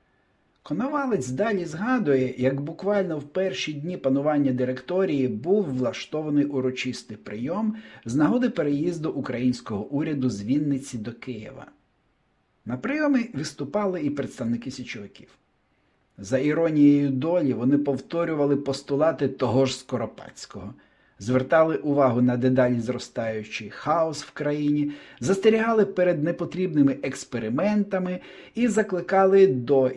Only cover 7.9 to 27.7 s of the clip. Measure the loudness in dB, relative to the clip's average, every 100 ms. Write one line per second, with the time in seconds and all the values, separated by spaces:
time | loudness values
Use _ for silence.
7.9 | -14 -4 2 2 2 0 0 0 0 -2
8.9 | -2 -4 -4 -4 0 0 0 -4 -6 -4
9.9 | -4 -2 -2 -2 -2 -2 0 0 -2 -4
10.9 | -10 -10 -10 -10 -10 -12 -16 -20 _ _
11.9 | _ _ _ _ _ _ _ -10 -6 -4
12.9 | 0 2 2 0 -6 -8 -8 -4 -2 0
13.9 | -2 -2 -4 -6 -6 -4 -4 -6 -10 -10
14.9 | -12 -14 -18 -20 _ _ _ _ _ _
15.9 | _ _ -16 -4 0 2 2 2 6 6
16.9 | 6 4 0 0 2 0 0 2 2 2
17.9 | -2 -4 -4 -2 0 2 0 -2 -6 -2
18.9 | 0 2 2 -2 0 0 2 2 -2 -6
19.9 | -6 -6 -10 -20 -18 -16 -14 -14 -16 _
20.9 | _ _ -10 0 0 4 4 4 2 0
21.9 | 4 4 4 2 4 2 4 2 2 -2
22.9 | -6 -8 -6 -4 -6 -8 -10 -12 -8 -2
23.9 | 0 0 -4 -10 -6 -4 0 0 0 0
24.9 | -6 -14 -4 -2 2 4 4 2 2 2
25.9 | 2 2 2 -2 -2 -6 -4 0 4 4
26.9 | 2 -6 -8 -8 -6 -2 0 2